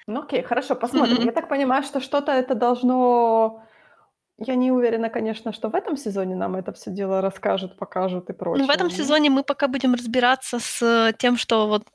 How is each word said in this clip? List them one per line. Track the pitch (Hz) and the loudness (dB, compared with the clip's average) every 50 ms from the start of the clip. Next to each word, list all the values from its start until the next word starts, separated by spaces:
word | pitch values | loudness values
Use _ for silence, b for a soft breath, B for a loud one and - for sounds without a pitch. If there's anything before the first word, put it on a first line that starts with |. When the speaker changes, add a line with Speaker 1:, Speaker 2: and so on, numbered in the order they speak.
| b b | b b
Speaker 1:
Ну | 214 277 | -8 -8
окей, | 320 - 277 - - | -6 -4 -4 -4 -2
хорошо, | - 240 254 254 - - | -2 -2 -2 -2 -2 -2
посмотрим. | - - 247 269 269 277 233 247 233 | -4 -2 -2 0 2 2 2 2 2
Speaker 2:
Мгм. | 240 | 0
Speaker 1:
Я | 240 | 0
так | 226 - - - | -2 -2 -4 -2
понимаю, | 294 277 277 254 254 269 277 | -2 0 0 2 2 0 0
что | - - 269 | -2 -6 -6
что-то | 262 - - 285 285 302 277 | -4 -2 -2 -2 0 0 0
это | 262 254 - 254 | 0 0 0 -2
должно, | 214 240 240 247 247 254 247 254 254 254 247 240 240 233 226 226 226 220 220 220 220 B B B B B B B B B B B B _ _ _ - | 0 2 0 2 2 2 2 2 4 4 4 4 4 4 4 4 4 2 2 0 -6 B B B B B B B B B B B B _ _ _ -10
я | - - 254 | -6 -2 0
не | 254 254 254 | 2 2 2
уверена, | 254 254 240 233 226 226 226 226 | 2 2 2 2 2 0 -2 -2
конечно, | 226 233 220 220 220 220 - 226 208 | -2 -4 -4 -4 -4 -6 -6 -8 -6
что | - - 220 | -6 -4 -4
в | 226 | -2
этом | 381 - 427 311 269 | -2 -2 -2 -4 -6
сезоне | - 220 190 196 190 185 185 | -4 -4 -4 -2 -2 -4 -4
нам | 185 190 190 185 | -4 -4 -4 -4
это | 190 185 - 185 | -6 -6 -8 -10
все | - - 208 | -12 -10 -10
дело | 185 196 196 190 190 190 | -8 -6 -4 -2 0 0
расскажут, | 190 196 190 - - 202 196 185 190 185 - - | 0 -2 -2 -2 -2 -2 0 -2 -2 -6 -10 -12
покажут | 185 - - 185 185 185 180 180 180 - | -12 -8 -4 -2 -2 -2 -2 -4 -6 -8
и | 185 - - 175 170 | -10 -8 -4 -2 0
Speaker 2:
Ну, | 269 269 | 0 0
в | 262 | 2
этом | 294 349 370 339 | 0 0 0 -2
Speaker 1:
прочее, | |
но | |
Speaker 2:
сезоне | - 294 294 262 302 311 302 294 | -2 -2 0 2 4 4 4 4
мы | 269 269 277 | 4 2 0
пока | - 277 - 285 269 | -2 -2 0 0 -2
будем | 254 269 269 254 247 | 0 0 0 2 0
разбираться | 240 240 233 240 254 240 247 262 254 - - - 240 | 0 -2 -2 0 2 2 2 2 0 -2 -6 -6 -6
с, | - - - - | -6 -6 -4 0
э, | 240 233 233 226 226 226 220 - | 2 2 4 4 4 2 2 2
тем, | - 247 247 233 | 2 2 2 2
что | - - 233 220 214 208 | 0 0 2 2 2 2
вот, | 214 214 - _ | 0 -2 -2 _